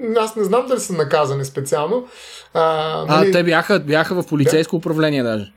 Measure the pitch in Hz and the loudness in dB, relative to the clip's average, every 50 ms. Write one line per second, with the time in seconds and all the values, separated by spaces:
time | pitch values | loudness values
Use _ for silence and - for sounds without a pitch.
0 | 262 226 220 233 220 214 - 220 208 190 202 247 254 254 262 226 - - 185 160 | -6 -2 -2 0 -2 -2 -2 -4 -2 0 0 0 0 0 -2 -4 -2 -6 -2 -2
1 | 151 139 165 156 151 135 139 139 135 135 - - 139 - - 151 147 160 214 254 | -2 0 2 0 2 0 -2 -4 -6 -6 -6 -8 -4 -2 -2 -2 -2 -2 -2 -4
2 | 247 - - - - - - - - - _ 170 165 160 156 156 156 156 160 160 | -4 -8 -16 -20 -20 -20 -20 -20 -20 -6 _ 0 0 2 2 0 -2 -4 -4 -4
3 | 156 156 151 156 190 196 185 175 170 170 160 160 165 - 208 180 147 143 147 156 | -2 2 2 4 4 4 4 2 2 4 2 2 2 2 0 0 2 0 0 2
4 | 160 - 190 180 165 - 156 147 139 151 160 156 160 160 - 165 - 175 156 156 | 2 0 -2 -4 -2 -2 0 2 2 4 4 2 0 0 -2 -4 -2 -2 0 0
5 | 156 156 147 139 123 117 110 107 101 98 - | 0 2 2 0 0 0 -2 -2 -4 -8 -10